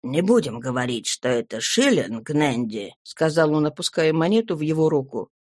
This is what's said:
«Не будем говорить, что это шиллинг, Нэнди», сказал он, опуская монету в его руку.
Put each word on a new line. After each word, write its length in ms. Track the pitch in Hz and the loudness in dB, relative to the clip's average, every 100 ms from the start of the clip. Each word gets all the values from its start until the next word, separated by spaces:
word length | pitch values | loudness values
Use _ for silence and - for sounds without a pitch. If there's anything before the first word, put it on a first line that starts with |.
«Не 200 | 127 147 | -2 -2
будем 360 | 190 240 139 113 | 2 2 2 -8
говорить, 480 | 127 127 123 117 - | -6 -4 -4 -4 -6
что 220 | - 123 | -4 -2
это 320 | 120 117 110 | -2 -2 -8
шиллинг, 680 | - - 277 190 104 113 113 | -2 2 4 2 0 -8 -2
Нэнди», 640 | 147 151 120 117 107 98 - | 0 2 0 -4 -6 -10 -16
сказал 500 | - - 160 156 156 | -20 -2 0 2 2
он, 120 | 151 151 | 2 0
опуская 460 | 151 170 - 156 | -2 -4 0 0
монету 440 | 160 165 220 226 165 | 2 2 2 0 -4
в 40 | |
его 280 | 151 160 156 | -2 2 2
руку. 420 | 151 135 113 - _ | 2 -2 -8 -10 _